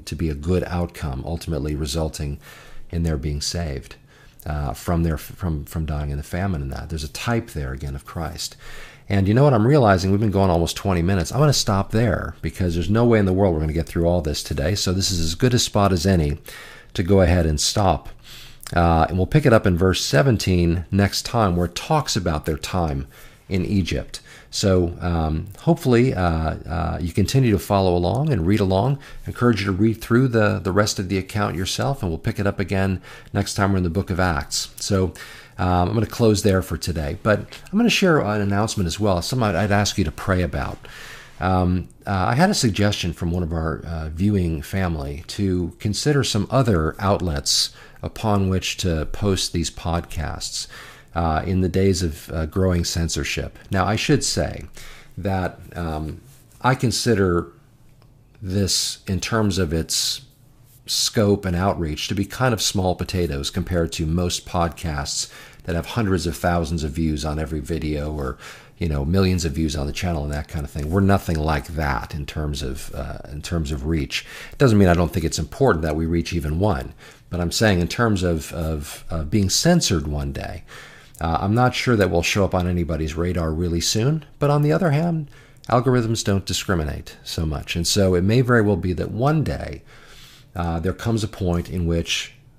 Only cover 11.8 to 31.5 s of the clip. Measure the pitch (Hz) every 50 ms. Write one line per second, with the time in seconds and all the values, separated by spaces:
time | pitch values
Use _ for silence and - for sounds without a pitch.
11.8 | 101 - - 110 120 110 85 - - - - - - 82 - - 95 90 82 87
12.8 | 85 85 104 113 120 120 117 107 98 92 92 95 101 95 82 78 78 78 73 82
13.8 | 78 - - 87 85 85 87 90 80 78 71 - - - 76 71 - 85 104 98
14.8 | - 98 90 95 95 - 98 85 82 80 82 - 127 123 117 117 - - - 107
15.8 | 101 98 95 87 85 98 95 85 76 71 73 - - - - - - - - -
16.8 | - - - - 92 87 98 95 92 82 87 90 82 80 76 76 - - - 107
17.8 | 101 92 78 67 - - - - - - - - - - - - - - - 87
18.8 | 85 85 82 80 78 - 87 92 92 - - - - 135 113 110 - 104 90 82
19.8 | 92 92 87 - - - - 143 143 135 113 98 - 101 92 87 87 85 85 87
20.8 | 82 - 101 98 101 95 - - - - - 117 107 95 85 87 87 85 - -
21.8 | - - 160 151 - - - 110 87 90 78 76 - 85 78 - - - - 92
22.8 | 85 78 71 69 67 - - - - - - - _ - 95 92 90 - 104 98
23.8 | 85 - - 64 - - - - - - - - - - - - - 98 95 92
24.8 | 87 85 85 - 82 87 85 82 80 78 78 80 90 98 - - - 160 170 -
25.8 | - 131 120 117 123 131 - 92 90 87 80 80 80 - - - - 85 85 85
26.8 | 82 80 82 80 85 85 - - 98 - - 135 131 117 101 92 - - 104 98
27.8 | 95 92 87 87 87 87 98 123 151 160 139 92 80 87 104 107 101 92 95 95
28.8 | 110 131 143 139 - - - - - 98 98 - 123 123 113 95 98 98 95 90
29.8 | 107 113 110 - - - 117 120 135 127 113 113 104 104 101 98 - 98 90 101
30.8 | 107 107 - - 98 90 98 95 92 - - 104 104 107